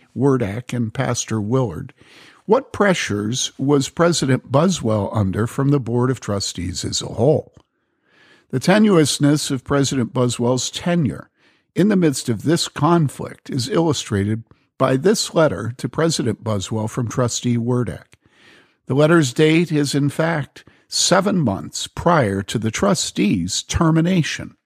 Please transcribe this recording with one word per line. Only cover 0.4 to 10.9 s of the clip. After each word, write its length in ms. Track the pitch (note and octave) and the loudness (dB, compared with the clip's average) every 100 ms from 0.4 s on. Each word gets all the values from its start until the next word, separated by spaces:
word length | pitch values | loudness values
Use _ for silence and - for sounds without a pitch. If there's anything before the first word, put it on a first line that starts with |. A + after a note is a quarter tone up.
| A2+ G#2+ - | 0 -6 -6
and 200 | B2 A2 | -4 -4
Pastor 480 | - B2+ A#2+ - A2 | -2 -2 -2 -2 -4
Willard, 520 | G#2 B2+ B2 D#2 - - _ - - _ - | -2 0 -2 -4 -12 -18 _ -20 -20 _ 0
what 280 | B3 C4+ | 0 0
pressures 800 | - G3+ F3+ - G2+ G#2 B2+ - - | 0 2 2 -2 -4 -4 -4 -6 -4
was 300 | C#3 C#3+ C3 | 2 2 2
President 600 | - E3+ E3+ C#3 B2+ - | 0 2 2 0 0 0
Buswell 600 | C3+ F3+ E3 A#2 G#2+ G2 | 2 2 0 0 0 0
under 320 | A2 F#2+ F#2 A#2 | 0 0 0 -2
from 240 | - C#3 | -2 0
the 100 | C#3+ | 0
Board 300 | A2+ A#2+ B2 | 0 0 0
of 100 | C3 | -2
Trustees 680 | - G2+ - - F2+ F2 - | -4 -6 -6 -6 -6 -6 -6
as 160 | - | -6
a 60 | - | -6
whole? 460 | - B2 D#3 - _ _ _ _ _ _ _ _ _ _ | 0 2 2 -2 _ _ _ _ _ _ _ _ _ _
The 100 | C3 | -2
tenuousness 920 | D#3+ G3+ G#3+ F3+ D3 - D3 D3 - | 2 4 6 4 4 2 2 2 -2
of 120 | C3+ | -6
President 500 | - C#3+ C#3 C#3 A#2 | -2 0 0 0 -2
Buswell's 580 | C3 B2 A#2 A#2+ B2+ - | 0 -2 0 0 0 -4
tenure 580 | - - | -6 -2